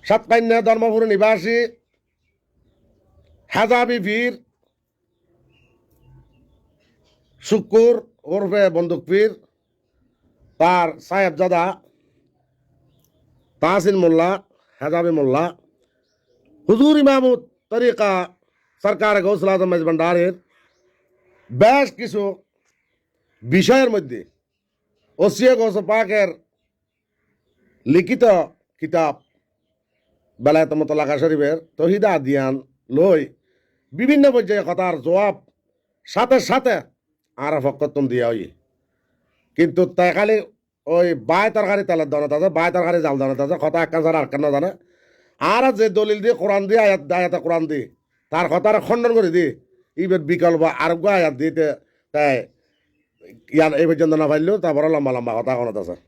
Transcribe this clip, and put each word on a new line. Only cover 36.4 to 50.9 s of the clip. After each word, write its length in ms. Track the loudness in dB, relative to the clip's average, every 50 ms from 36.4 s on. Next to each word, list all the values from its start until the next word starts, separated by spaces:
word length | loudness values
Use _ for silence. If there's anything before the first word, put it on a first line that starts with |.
সাথে 360 | 2 0 -2 0 0 0 -2 -2 -6 _ _ _ _ _ _ _ _ _ _ -10
আর 160 | -6 -4 -4 -2
ফকতম 440 | -2 -4 -4 -4 -6 -4 -2 -4 -4 -2
দিয়া 180 | -2 -2 -2 -2
হই। 120 | -2 -4 -8 -12 -16 _ _ _ _ _ _ _ _ _ _ _ _ _ _ _ _ _ _ _ _ 0
কিন্তু 240 | 0 0 2 0 -2
তাই 240 | -2 0 0 0 0 2
খালি 220 | 0 0 0 0 -2 -2 -6 _ _ _ _ _ _ _
ওই 220 | -2 -2 0 0 0 -4
বায় 360 | -6 -4 -2 0 0 0 0
তরকারি 320 | 0 -2 -2 0 -2 -2 -2
তেলের 240 | -2 -2 -2 -2 -2
দানা 180 | -2 -4 -2 -2
তাজা, 200 | -2 0 0 0
বায় 240 | 0 0 -2 0 0
তরকারি 260 | 0 -2 0 0 0 0
জাল 140 | -2 -2 -2
দানা 160 | -2 -2 -2
তাজা, 220 | -4 -4 -4 -4 -4 -4
কথা 140 | -2 -2 -2 -2
একখান 180 | -2 -2 -2 0
ছাড়া 160 | 0 0 0
আরেকখান 220 | -2 -4 -4 -4
না 100 | -2 0
জানে। 200 | 0 0 -2 -4 -6 -10 _ _ _ _ _ _ _ _ _ _ _ _
আর 240 | -2 0 2 2 2 0 2
যে 140 | 2 0 0
দলিল 300 | 2 0 0 0 -2 -2
দিয়ে 140 | 0 -2 -2
কোরআন 280 | 0 -2 -2 -2 -2 -2
দিয়ে 140 | 0 2 2
আয়াত, 220 | 4 2 2 0 -2 -4 -2
আয়াতে 260 | -2 -2 -2 -4 -4
কোরআন 240 | -4 -2 -2 -2 -2
দিয়ে 200 | -4 -6 -6 -8 -10 _ _ _ _ _ _ _ _ -4
তার 140 | -4 -2 0
কথার 280 | -2 0 2 2 0 0
খণ্ডন 320 | 0 -2 -2 0 0 2 2
করে 160 | 2 2 2
দিয়ে 200 | 2 0 0 0 -4 -10 _ _ _ _ _ _ _
ইবের 260 | -8 -4 -2 -2 -2 -2 -2
বিকল্প 320 | -2 0 2 2 2 2 0 0 0 -2
আরোগ্য 280 | -2 -2